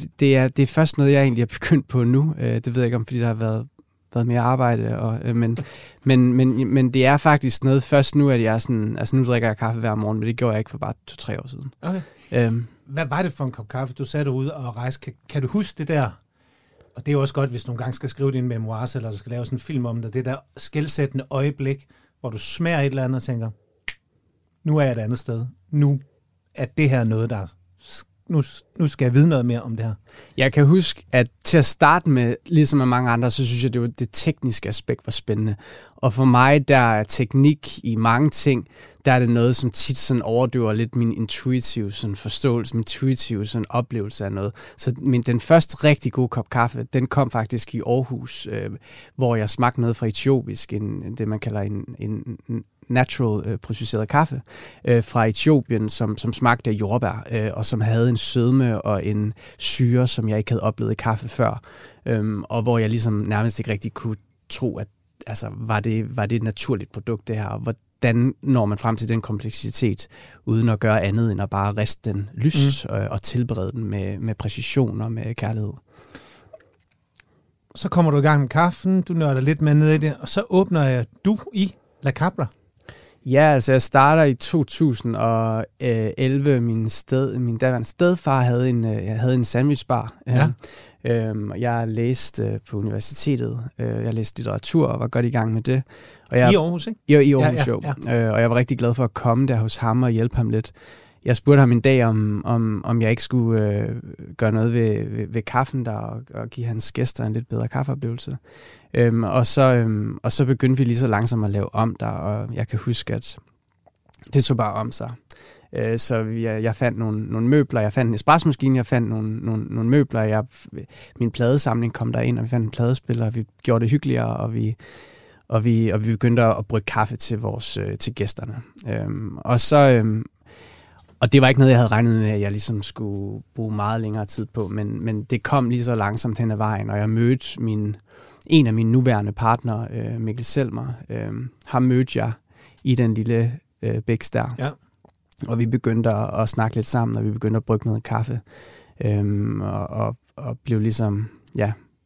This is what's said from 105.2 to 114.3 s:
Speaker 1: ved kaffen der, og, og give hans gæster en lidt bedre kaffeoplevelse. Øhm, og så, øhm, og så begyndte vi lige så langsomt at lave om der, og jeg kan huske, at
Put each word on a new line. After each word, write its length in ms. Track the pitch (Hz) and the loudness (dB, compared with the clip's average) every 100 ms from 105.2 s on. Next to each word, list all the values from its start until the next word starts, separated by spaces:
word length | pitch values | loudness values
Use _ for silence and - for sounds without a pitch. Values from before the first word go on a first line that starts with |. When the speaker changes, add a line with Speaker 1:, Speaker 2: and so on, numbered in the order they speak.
| 101 | -6
Speaker 1:
ved 160 | 113 | -6
kaffen 420 | - 123 135 135 117 | -2 -2 -2 -4 -4
der, 60 | |
og, 300 | 107 110 113 127 | -6 -8 -10 -12
og 140 | 110 117 | -12 -10
give 180 | 127 117 | -8 -6
hans 260 | 113 - | -4 -4
gæster 320 | 127 123 - | -2 -2 -2
en 80 | 113 | -4
lidt 160 | 113 123 | -4 -6
bedre 200 | 113 117 | -6 -4
kaffeoplevelse. 680 | 135 139 135 123 117 143 135 _ - - - _ | -4 -4 -4 -6 -8 -10 -14 _ -20 -20 -20 _
Øhm, 300 | - 117 113 | 2 2 2
og 220 | 107 127 113 | 2 2 2
så, 160 | 143 131 | 4 6
øhm, 440 | 123 113 104 107 - | 4 2 0 -4 -4
og 100 | 117 | -2
så 120 | - | 2
begyndte 340 | 131 120 131 135 | 2 2 2 2
vi 60 | |
lige 120 | 120 120 | 2 2
så 80 | 127 | 2
langsomt 380 | 104 113 117 | 2 0 0
at 60 | 104 | 0
lave 240 | 101 98 | -2 -2
om 220 | 107 113 - | -2 -2 -2
der, 60 | 110 | -6
og 480 | 95 82 110 110 | -4 -4 -6 -6
jeg 140 | 123 113 | -6 -6
kan 100 | 110 | -4
huske, 360 | 123 113 - | -4 -4 -4
at 240 | 113 - - - _ _ _ _ _ _ - - | -6 -8 -12 -18 _ _ _ _ _ _ -20 -2